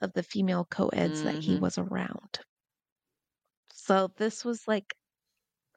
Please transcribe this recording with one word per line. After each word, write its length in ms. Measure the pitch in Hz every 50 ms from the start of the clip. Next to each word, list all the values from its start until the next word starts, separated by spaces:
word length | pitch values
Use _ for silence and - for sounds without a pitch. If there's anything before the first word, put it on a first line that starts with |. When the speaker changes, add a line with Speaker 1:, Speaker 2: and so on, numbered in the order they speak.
Speaker 1:
of 120 | 202 190 -
the 100 | 180 175
female 420 | - - 202 190 185 180 175 175
co-eds 560 | - - - - - - - 170 165 156 - -
that 120 | - -
he 200 | - 156 - 180
Speaker 2:
Mm-hmm. 20 |
Speaker 1:
was 200 | 180 180 180 -
around. 640 | 180 180 - - 185 185 - - - - - - - - _ _ _ _ _ _ _ _ _ _ _ _ _ _ _ _ _ _ _ _ _ _ _ _ -
So 360 | - - - - 190 190 190 185
this 340 | - - 214 226 - - -
was, 240 | 240 233 - -
like, 260 | 214 214 196 202 - - _ _ _ _ _ _ _ _ _ _ _ _ _ _ _ _